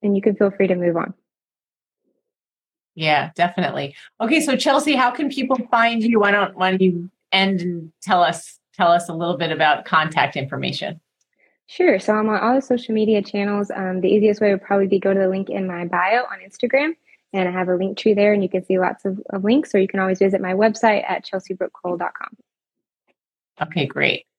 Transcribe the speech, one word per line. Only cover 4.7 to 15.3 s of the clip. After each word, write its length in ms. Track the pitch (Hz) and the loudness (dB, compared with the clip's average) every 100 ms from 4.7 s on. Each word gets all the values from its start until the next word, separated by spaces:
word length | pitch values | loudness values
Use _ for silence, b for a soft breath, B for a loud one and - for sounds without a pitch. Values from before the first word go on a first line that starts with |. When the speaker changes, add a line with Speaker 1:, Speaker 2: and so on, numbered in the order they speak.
| 277 294 269 | 2 2 2
Speaker 2:
how 160 | 247 | 0
can 180 | 247 285 | 0 -6
people 280 | - 262 254 - | -4 -2 -2 0
find 320 | 233 233 233 | 0 2 0
you? 180 | 220 226 | 2 2
Why 120 | 202 | 4
don't, 240 | 202 190 - | 2 0 0
why 160 | 185 | 0
don't 100 | 190 | 2
you 300 | 190 170 175 _ _ | 2 2 -6 _ _
end 300 | 190 196 196 | 0 2 0
and 300 | 175 175 165 _ | -4 -6 -10 _
tell 220 | - 185 | -2 2
us, 360 | 175 165 - - _ | 2 0 -12 -20 _
tell 180 | _ 180 | _ 2
us 160 | 170 170 | 2 0
a 60 | |
little 240 | 165 170 175 | -6 -4 -2
bit 140 | 165 | -4
about 340 | 156 156 143 - | 0 2 2 0
contact 500 | 160 156 156 139 - | 0 0 0 0 -2
information? 640 | 135 135 131 - 139 160 _ _ _ _ _ _ _ | -8 -6 -6 -6 -8 -10 _ _ _ _ _ _ _
Speaker 1:
Sure. 320 | - 359 196 | 0 2 2
So 140 | - | 2
I'm 140 | 214 214 | 0 0
on 100 | 214 | 0
all 160 | 226 262 | 0 0
the 60 | |
social 340 | 269 247 - 220 | 0 -4 -2 -2
media 260 | 214 214 | 2 0
channels. 480 | 202 208 202 208 202 | 0 -4 -2 -2 -4
Um, 320 | - 190 185 | -6 -6 -2
the 60 | 185 | 2
easiest 340 | 208 208 208 | 4 4 2
way 100 | 208 | 2
would 120 | 196 | 0
probably 240 | - 202 196 | 0 0 2
be 120 | 196 | 0
go 140 | 190 | 2
to 60 | 190 | 0
the 80 | |
link 240 | 190 | 0